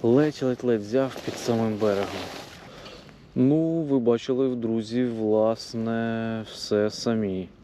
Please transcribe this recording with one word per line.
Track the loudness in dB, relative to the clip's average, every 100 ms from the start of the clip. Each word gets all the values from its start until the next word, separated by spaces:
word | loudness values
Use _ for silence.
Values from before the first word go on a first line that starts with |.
ледь, | 6 6 4 0
ледь, | -2 0
ледь | 0 0
взяв | 2 0 0 -4 -8
під |
самим | -6 -2 0 0 2
берегом. | 2 2 -2 -6 -10 -12 -16 -18 -18 -18 -18 -18 -20 -20 -8 2
Ну, | 4 4 2 0
ви | 2 2
бачили, | 4 2 2 0 0 0
друзі, | 0 -2 -2 -2 -2
власне, | 0 2 4 4 0 -6 -6 -2 -2 -2 -2 -4 -6 -8
все | -12 0 2 2
самі. | 0 -2 0 0 -2 -6 -12